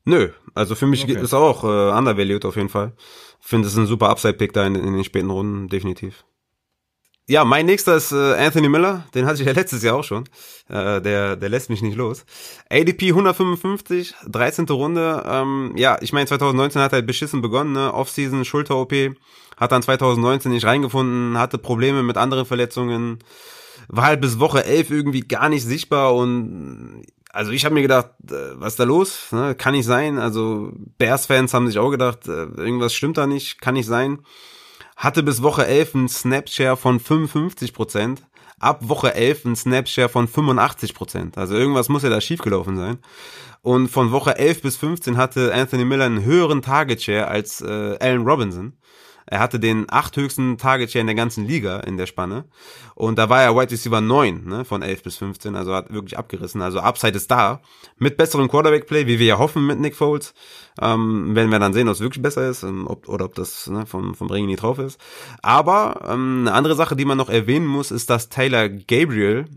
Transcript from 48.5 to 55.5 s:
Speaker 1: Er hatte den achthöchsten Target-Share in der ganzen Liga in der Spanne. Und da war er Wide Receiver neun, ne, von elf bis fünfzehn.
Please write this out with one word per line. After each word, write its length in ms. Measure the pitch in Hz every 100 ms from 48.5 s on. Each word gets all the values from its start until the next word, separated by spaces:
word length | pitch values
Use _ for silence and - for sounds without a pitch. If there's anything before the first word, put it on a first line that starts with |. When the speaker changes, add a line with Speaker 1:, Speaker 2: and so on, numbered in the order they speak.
| 87 107 - _ _ - -
Speaker 1:
Er 140 | - 101
hatte 220 | 120 123
den 260 | 113 110 104
achthöchsten 720 | 127 - - 139 135 127 117
Target-Share 420 | 135 131 117 123
in 60 | 113
der 80 |
ganzen 320 | 110 117 110 107
Liga 320 | 160 101 95
in 160 | - 92
der 100 | 92
Spanne. 380 | - 90 110 - _ - - -
Und 240 | - 110 113
da 120 | 110
war 100 | 127
er 160 | 127 117
Wide 140 | 127
Receiver 300 | 117 113 113
neun, 440 | 110 135 120 85
ne, 200 | 87 104
von 180 | 127 101
elf 200 | 85 95
bis 120 | 87 -
fünfzehn. 380 | 98 92 104